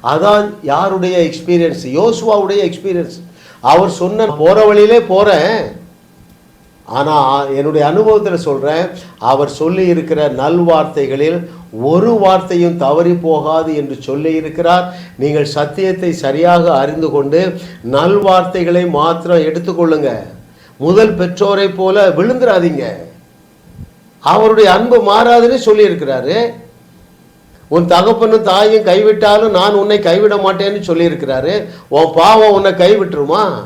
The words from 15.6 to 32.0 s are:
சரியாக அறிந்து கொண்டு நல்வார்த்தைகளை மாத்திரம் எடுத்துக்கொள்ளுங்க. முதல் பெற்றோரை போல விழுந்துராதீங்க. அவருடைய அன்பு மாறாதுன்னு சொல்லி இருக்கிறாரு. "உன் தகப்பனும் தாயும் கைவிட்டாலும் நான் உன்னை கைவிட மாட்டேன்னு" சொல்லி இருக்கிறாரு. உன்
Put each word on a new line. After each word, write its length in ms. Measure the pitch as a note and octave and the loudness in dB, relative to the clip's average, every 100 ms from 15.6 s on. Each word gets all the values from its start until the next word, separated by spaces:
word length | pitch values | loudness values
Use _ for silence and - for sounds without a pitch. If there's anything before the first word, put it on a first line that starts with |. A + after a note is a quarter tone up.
| D3 - F#3+ F3+ F3+ | -6 -4 -4 -2 -4
சரியாக 640 | E3+ C#3 C#3+ F3 F3 E3+ C#3 | -4 -4 0 2 2 2 0
அறிந்து 340 | C#3 D#3 D#3+ | -2 -4 -2
கொண்டு 480 | C#3+ C#3 D#3+ F#3 F3 - - A#2 | -2 0 0 -2 -6 -16 -16 -4
நல்வார்த்தைகளை 1000 | C3+ E3+ G3+ F#3+ F#3 F3 F3+ E3+ F3 F3 | 0 2 2 2 2 0 -4 -2 0 0
மாத்திரம் 500 | D3 D#3+ E3+ F3 E3+ | 0 -2 -2 0 0
எடுத்துக்கொள்ளுங்க. 720 | D#3 E3 E3+ E3 E3 D3+ C#3 A2 F#2+ - - _ _ _ | 0 -4 -6 -2 0 0 -2 -6 -14 -20 -20 _ _ _
முதல் 360 | D3 G3 A3 | 0 2 2
பெற்றோரை 560 | F3 F3 F3+ G3+ G3 G3 | 0 -6 -2 -2 0 -2
போல 400 | F#3 F#3+ G3+ F#3+ | -2 -2 2 2
விழுந்துராதீங்க. 760 | D#3 G#3+ B3+ A#3+ F#3 E3+ D3 A#2 F#2+ E2+ - _ _ _ _ _ - - _ _ _ | 2 -2 0 0 2 0 -4 -8 -10 -16 -20 _ _ _ _ _ -20 -20 _ _ _
அவருடைய 520 | C#3+ G3 A3 A3 G3+ | 0 2 4 6 4
அன்பு 300 | F#3+ A#3+ A#3+ | 4 4 2
மாறாதுன்னு 540 | G3+ G#3+ A#3+ A#3+ A#3 C4 | 4 2 4 4 4 2
சொல்லி 320 | A#3 G#3+ G3+ | 2 2 2
இருக்கிறாரு. 680 | E3+ C#3+ C3 B2+ G#3 A#3 - - _ _ _ _ _ _ _ _ _ _ | 0 -4 -4 -2 -2 -4 -6 -20 _ _ _ _ _ _ _ _ _ _
"உன் 200 | D#3+ F3 | -2 2
தகப்பனும் 560 | F3 G3+ A3+ A3+ A3 | 2 2 2 2 2
தாயும் 400 | G3+ F#3+ G#3+ A3 | 2 2 4 2
கைவிட்டாலும் 680 | G3 F#3+ G#3+ G#3 G#3+ G#3 A3 | 2 2 2 2 2 2 2
நான் 220 | F#3 G3+ | 0 0
உன்னை 260 | G#3 G#3 G#3 | 0 0 0
கைவிட 360 | F3+ F3+ G#3+ G3+ | 0 2 2 2
மாட்டேன்னு" 460 | F#3+ F3+ G3 G3+ | -2 -2 -4 -4
சொல்லி 260 | F3 E3 E3+ | -4 0 0
இருக்கிறாரு. 580 | D3+ C3+ C3 D3 G3+ - - - | -2 -6 -4 -2 -4 -6 -18 -4
உன் 180 | C#3 | 0